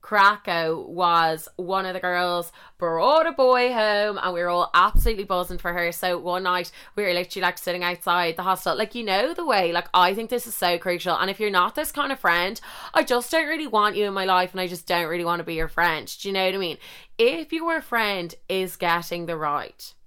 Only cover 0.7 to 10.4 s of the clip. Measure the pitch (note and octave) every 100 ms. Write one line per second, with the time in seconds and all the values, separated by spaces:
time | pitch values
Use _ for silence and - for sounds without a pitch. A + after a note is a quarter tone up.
0.7 | D#3+ - E3+ F3 E3+ D#3+ D#3+ - - F3+
1.7 | F#3+ F#3+ F#3 F3+ F3+ F3+ F3 E3+ - -
2.7 | _ F3 E3 G#3 D#4 E4 C#4 B3+ B3+ B3
3.7 | A#3+ G#3+ G#3 G#3 G3 F#3 F3 F3 F3 F3
4.7 | E3+ F#3+ - A#3 G3+ G3+ F3+ F3+ F3+ F3
5.7 | F3 E3+ E3+ F#3 F3 E3 F3+ F#3 F3+ F3
6.7 | - - - G3+ F3 F3+ - F3+ F3+ -
7.7 | F3+ F3 F3 - F3 E3+ E3 F3+ F#3 -
8.7 | D3+ A3 A#3+ A3 F#3+ B3+ E4+ E4+ G#3+ F3
9.7 | E3+ F3 - F3+ G3+ A3+ G3+